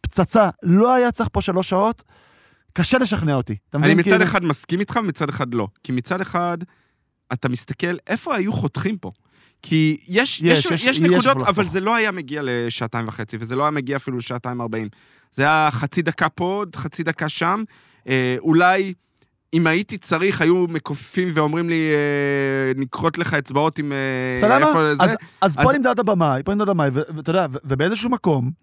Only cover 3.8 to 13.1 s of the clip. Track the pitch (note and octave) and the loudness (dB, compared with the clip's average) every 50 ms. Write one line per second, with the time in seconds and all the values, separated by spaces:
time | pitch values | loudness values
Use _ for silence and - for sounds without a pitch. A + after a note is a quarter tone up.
3.8 | D3+ D3 D#3 E3+ E3+ G3 G#3+ A3 G#3+ E3+ D#3+ G3 F3 E3 D3 - - - E3 F3+ | 4 4 4 4 4 4 4 4 4 2 0 0 0 0 -2 -2 -4 -4 -2 -2
4.8 | G3+ - - A#3+ A3 F#3 C#3+ - D#3+ C#3+ C#3 - C3+ A#2+ A#2+ A#2 G#2 G2 _ _ | -2 -2 -2 -2 -2 -2 -2 -2 -4 -4 -2 -4 -4 -2 -2 -4 -4 -4 _ _
5.8 | _ - C3 B2+ B2 - F#3 F#3 F#3+ - - F3 F3 F3 E3+ E3+ F3+ _ _ _ | _ -6 -6 -6 -4 -4 -4 -4 -4 -4 -2 -2 -2 -2 -2 -4 -8 _ _ _
6.8 | _ _ _ _ _ _ _ _ _ _ B2 B2 - C#3 D3 - - - D3 _ | _ _ _ _ _ _ _ _ _ _ -8 -4 -4 -4 -4 -4 -6 -10 -8 _
7.8 | - F3 F3+ E3 _ - - A#3 - F4 C#4+ G#3+ F#3 G3+ G#3+ G3 - C#3+ - - | 0 0 0 0 _ -4 -4 -4 -2 -2 -2 0 0 0 -2 -2 -2 -2 -4 -2
8.8 | - F#3+ A3 F3+ - F#2+ - _ _ _ _ _ _ _ _ _ - - E3+ D#3+ | -2 -2 -4 -4 -8 -12 -14 _ _ _ _ _ _ _ _ _ -6 0 2 4
9.8 | D#3 D#3 D#3 - _ - F3+ G#3+ B3 - - - D#3 E3+ E3 D3+ C#3 F4+ - D#3+ | 4 4 2 0 _ -2 0 0 0 0 -2 0 2 4 4 4 4 0 -2 0
10.8 | - B3+ C4+ D3+ E3 E3+ F3+ F3+ - C4 C4+ C3 - - F#3+ G3 G3+ E3+ D#3 F#3+ | 0 0 2 4 4 4 4 4 4 2 2 2 2 0 2 0 0 -2 -2 -2
11.8 | F#3+ G#3 A#3 A#3 A3 G#3+ F#3+ F#3 D#3 B2+ D3 D3+ C#3+ B2+ B2 A#2+ A#2+ A#2 A2+ - | 0 0 0 2 0 0 -2 -4 -8 -8 -8 -6 -4 -2 -2 -2 -2 -4 -4 -6
12.8 | B2 A2+ - A#2 A2+ A2 | -6 -6 -4 -6 -6 -6